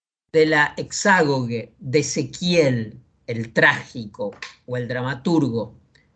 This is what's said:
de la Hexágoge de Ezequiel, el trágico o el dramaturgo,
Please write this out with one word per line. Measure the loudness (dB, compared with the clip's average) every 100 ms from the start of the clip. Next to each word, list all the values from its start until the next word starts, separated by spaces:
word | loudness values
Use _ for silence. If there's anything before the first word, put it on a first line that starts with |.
| _ _ _
de | 2 4
la | 4 2 -2
Hexágoge | -10 -2 2 4 4 0 -2 -6 -8 _
de | -2 0
Ezequiel, | 0 -4 -6 -4 0 2 4 2 -4 -12 _ _ -10
el | -8 -4
trágico | 2 2 2 -4 -14 -12 -8 -10 -10 -18 -18 -10
o | -8
el | -6
dramaturgo, | -6 -6 -4 0 2 2 -2 -6 -12 _ _ _